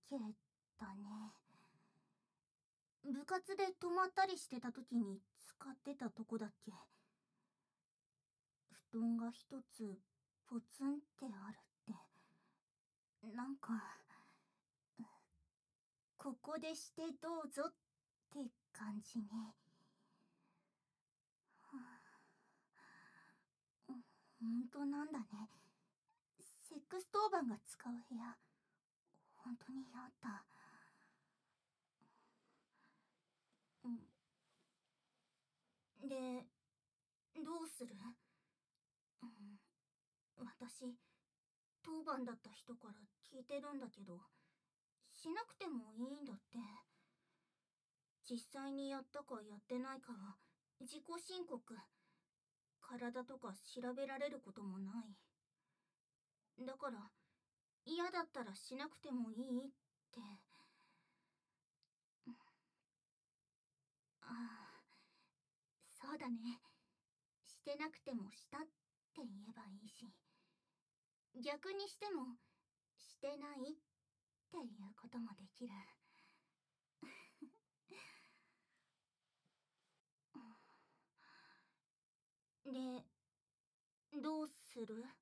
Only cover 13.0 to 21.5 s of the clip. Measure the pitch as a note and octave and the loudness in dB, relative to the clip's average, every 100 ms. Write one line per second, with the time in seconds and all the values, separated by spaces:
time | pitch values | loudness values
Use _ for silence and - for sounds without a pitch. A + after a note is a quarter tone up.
13 | _ _ G#3+ A3+ C4 C#4 - A3+ F#3+ - | _ _ -4 0 0 0 4 4 2 -10
14 | - - - - _ _ _ _ _ - | -16 -20 -20 -20 _ _ _ _ _ -10
15 | A3+ - _ _ _ _ _ _ _ _ | -10 -12 _ _ _ _ _ _ _ _
16 | _ - C#4 B3 - D#4 D#4+ D#4+ - - | _ -6 -4 -4 0 2 2 0 -4 0
17 | E4 C#4 D#4+ E4 C#4+ C#4 D#4 - _ _ | 0 0 0 2 2 2 2 2 _ _
18 | _ _ _ C#4+ B3 _ _ - G#3+ G#3 | _ _ _ -4 -4 _ _ -4 0 0
19 | - A#3 G#3 A3 A3 - - - - _ | 0 0 2 0 -2 -6 -20 -20 -20 _
20 | _ _ _ _ _ _ _ _ _ _ | _ _ _ _ _ _ _ _ _ _
21 | _ _ _ _ _ | _ _ _ _ _